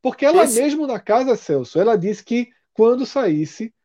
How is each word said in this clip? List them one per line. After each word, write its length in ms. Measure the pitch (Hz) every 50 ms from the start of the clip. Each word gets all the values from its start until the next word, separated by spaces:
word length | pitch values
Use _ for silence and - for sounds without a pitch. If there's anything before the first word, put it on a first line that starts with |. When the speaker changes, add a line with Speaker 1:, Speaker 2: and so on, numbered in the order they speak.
Speaker 1:
porque 240 | _ 254 - - 277
ela 200 | 277 330 370 330
Speaker 2:
esse 20 |
Speaker 1:
mesmo 400 | 285 226 226 269 302 285 311 302
na 120 | 269 240 190
casa, 360 | - - 208 240 262 269 240
Celso, 440 | - - - 156 139 123 - - 156
ela 180 | 190 226 226
disse 260 | 196 170 202 214 - -
que 260 | - 233 240 240 _ _ _ _ _ _
quando 320 | - 220 233 247 254 269
saísse 680 | - - 277 247 190 151 151 156 147 - - 220 226 _ _ _